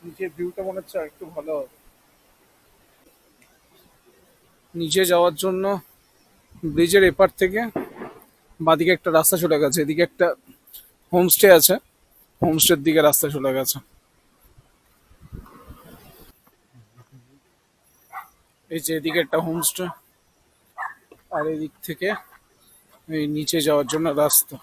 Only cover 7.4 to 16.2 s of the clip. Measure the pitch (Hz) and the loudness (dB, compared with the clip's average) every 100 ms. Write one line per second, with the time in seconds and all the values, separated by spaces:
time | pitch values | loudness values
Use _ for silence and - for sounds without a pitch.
7.4 | 185 202 233 - - - - - _ _ | -2 -2 -6 -8 -10 -14 -18 -20 _ _
8.4 | _ _ 160 160 165 180 190 160 156 185 | _ _ 0 2 2 0 2 2 2 0
9.4 | 170 151 147 131 147 156 170 _ 175 - | 2 2 2 0 -2 0 -2 _ -2 -2
10.4 | _ _ _ - - _ _ 180 180 - | _ _ _ -20 -20 _ _ 2 2 6
11.4 | 202 170 - 202 _ _ _ _ _ _ | 8 8 6 0 _ _ _ _ _ _
12.4 | 180 156 - 165 143 156 151 139 160 147 | -2 0 2 2 2 4 4 2 -4 -4
13.4 | 135 131 131 139 - _ _ _ _ _ | -4 -2 -4 -8 -12 _ _ _ _ _
14.4 | _ _ _ _ _ _ _ _ - - | _ _ _ _ _ _ _ _ -20 -20
15.4 | - - - - - - - - | -20 -20 -20 -20 -20 -20 -20 -20